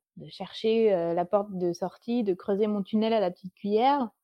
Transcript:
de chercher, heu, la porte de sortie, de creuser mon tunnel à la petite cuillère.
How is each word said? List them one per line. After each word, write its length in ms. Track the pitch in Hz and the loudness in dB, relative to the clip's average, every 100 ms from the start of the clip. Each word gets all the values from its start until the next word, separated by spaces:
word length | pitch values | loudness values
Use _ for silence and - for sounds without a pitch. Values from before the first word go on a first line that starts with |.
| _ 175 | _ -20
de 100 | 151 | -16
chercher, 640 | - 185 - 226 226 220 | -14 -14 -4 0 4 4
heu, 200 | 185 170 | 4 2
la 100 | 170 175 | -2 0
porte 300 | 202 208 185 | 0 0 -2
de 160 | 175 | -2
sortie, 520 | 170 185 - - 240 | -2 -6 -8 -4 -2
de 100 | 208 | 0
creuser 320 | 175 - 196 214 | -2 -2 0 0
mon 160 | 208 | -2
tunnel 300 | 190 214 220 | -2 0 2
à 80 | 226 | 2
la 100 | 185 | 0
petite 240 | 180 185 | -4 -16
cuillère. 560 | _ 202 214 254 285 226 _ | _ -2 2 4 2 -2 _